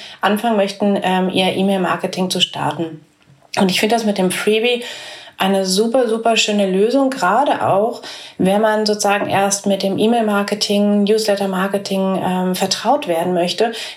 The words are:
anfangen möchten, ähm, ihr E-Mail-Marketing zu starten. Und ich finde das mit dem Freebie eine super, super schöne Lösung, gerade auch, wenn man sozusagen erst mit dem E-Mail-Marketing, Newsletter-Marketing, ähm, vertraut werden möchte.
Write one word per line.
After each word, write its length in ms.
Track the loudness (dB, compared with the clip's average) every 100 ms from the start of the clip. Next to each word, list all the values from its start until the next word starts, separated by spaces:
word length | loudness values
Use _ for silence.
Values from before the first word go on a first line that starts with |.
| -12 -4
anfangen 360 | 0 0 0 0
möchten, 420 | 0 0 0 0
ähm, 260 | 0 0 0
ihr 240 | 0 0
E-Mail-Marketing 760 | 2 0 0 0 -2 -4 -4 -2
zu 100 | -4
starten. 640 | -6 -6 -6 -4 -8 -10 -20 _ _ -20 _ -2
Und 120 | 0
ich 100 | 0
finde 140 | 0
das 100 | 0
mit 140 | 0 0
dem 120 | -2
Freebie 540 | 0 0 0 0 -2 -6 -14 -16 -18 -14 -2
eine 280 | 0 0 0
super, 420 | 0 2 2 2
super 280 | 0 2 2
schöne 340 | 2 2 2
Lösung, 400 | 2 2 2 0
gerade 560 | 0 2 2 2 0 2
auch, 340 | 2 0 -2 -12 -16 -12 0
wenn 240 | 2 4
man 240 | 2 2 0
sozusagen 420 | 0 0 0 0
erst 380 | 0 0 0 0
mit 160 | 0
dem 160 | 0 0
E-Mail-Marketing, 1080 | 2 2 2 0 -2 -2 0 2 2 4
Newsletter-Marketing, 1160 | 4 2 2 0 0 -2 -2 -2 -2 -2 0 0
ähm, 300 | 0 0 0
vertraut 520 | 0 -2 0 0 0 2
werden 280 | 0 0
möchte. 380 | 0 0 0 -2 -2 -12